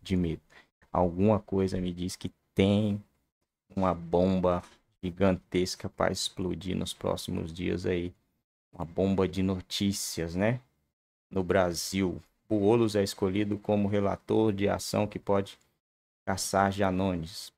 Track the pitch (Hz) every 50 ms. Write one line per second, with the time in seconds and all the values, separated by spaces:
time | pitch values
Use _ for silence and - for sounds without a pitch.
0 | - - 95 90 90 82 78 - _ _ _ - _ _ _ _ _ _ - 87
1 | 90 90 82 90 98 107 110 98 - - - 95 95 92 95 92 90 90 87 87
2 | 90 92 - - - 98 - _ _ _ _ - 98 101 101 101 110 104 101 101
3 | - _ _ _ _ _ _ _ _ _ _ _ _ _ - 98 95 92 85 85
4 | 85 82 85 87 90 95 95 92 90 90 87 87 - - - _ _ _ _ _
5 | - 90 85 - 98 98 92 90 - _ - 90 90 - - - - 98 - -
6 | 92 90 92 - - - - - 95 90 87 82 82 90 90 92 92 90 - -
7 | - 95 92 90 - - 92 92 92 82 82 87 90 90 92 90 92 95 92 87
8 | 87 90 - _ _ _ _ _ _ _ _ _ _ _ _ 90 85 80 85 -
9 | 95 98 98 92 95 92 90 95 95 95 98 92 - _ - - 104 98 98 -
10 | - - - - 82 85 85 90 101 110 123 123 - _ _ _ _ _ _ _
11 | _ _ _ _ _ _ - 95 92 85 90 98 92 90 85 80 - - - 98
12 | 98 90 85 82 - _ _ _ _ _ 110 107 98 101 117 120 113 110 101 104
13 | 98 98 - - 101 95 92 101 107 101 101 101 - - 104 104 101 98 104 101
14 | 101 98 92 - _ - 110 110 110 110 101 98 101 95 95 95 - - - 104
15 | 104 101 - 92 - - 101 101 98 101 - _ _ _ _ _ _ _ _ _
16 | _ _ _ _ _ - 95 90 - - - 95 98 98 95 98 101 95 92 92
17 | 95 98 90 85 82 82 - - - - _